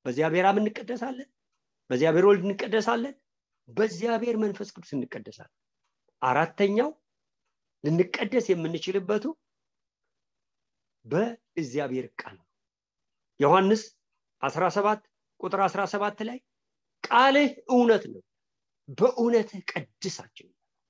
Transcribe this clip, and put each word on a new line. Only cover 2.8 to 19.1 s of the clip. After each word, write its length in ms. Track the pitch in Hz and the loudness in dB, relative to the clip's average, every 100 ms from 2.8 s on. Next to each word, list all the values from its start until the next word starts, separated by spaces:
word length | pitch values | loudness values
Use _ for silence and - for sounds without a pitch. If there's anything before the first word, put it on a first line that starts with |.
| 226 233 269 - _ _ _ _ _ | 0 -2 -4 -10 _ _ _ _ _
በእግዚአብሔር 680 | 120 214 170 233 226 240 220 | -2 -2 -2 -4 -2 -2 -2
መንፈስ 300 | 214 196 202 | -2 -4 -12
ቅዱስ 200 | 185 - | -14 -10
እንቀደሳለን። 640 | 139 - 110 104 - - _ _ _ _ _ _ _ | -8 -8 -12 -16 -20 -20 _ _ _ _ _ _ _
አራተኛው 680 | 131 139 165 - 202 208 302 - _ _ _ _ _ _ _ _ | 0 0 0 0 0 2 -2 -6 _ _ _ _ _ _ _ _
ልንቀደስ 600 | 147 170 185 - 214 254 233 | -2 0 0 -2 -2 -2 0
የምንችልበቱ 760 | 170 165 165 185 196 180 214 262 - _ _ _ _ _ _ _ _ _ _ _ _ _ _ _ _ | -2 -2 -6 -4 -4 -2 -2 -4 -10 _ _ _ _ _ _ _ _ _ _ _ _ _ _ _ _
በእግዚአብሔር 1000 | 110 160 233 233 _ 175 135 143 139 127 120 - | -4 -2 -2 -6 _ -10 -6 -6 -4 -6 -8 -14
ቃል 180 | - | -18
ነው። 120 | - _ _ _ _ _ _ _ _ _ - | -20 _ _ _ _ _ _ _ _ _ 0
ዮሐንስ 420 | 143 185 190 220 - _ _ _ _ _ | 4 4 4 0 -2 _ _ _ _ _
አስራ 220 | 135 156 180 | -6 -2 -2
ሰባት 300 | 202 202 208 _ _ _ _ | 0 0 -2 _ _ _ _
ቁጥር 200 | 185 196 | -6 0
አስራ 220 | 190 196 185 | 0 0 -4
ሰባት 320 | 208 208 208 | -4 -4 -6
ላይ 180 | 220 254 _ _ _ _ _ _ | -10 -10 _ _ _ _ _ _
ቃልህ 480 | - 233 269 277 285 - - | 0 4 6 6 2 0 2
እውነት 360 | 247 233 208 113 | 4 6 4 2
ነው፣ 160 | 98 _ _ _ _ _ _ - | -16 _ _ _ _ _ _ -18
በእውነትህ 720 | 135 247 | 2 2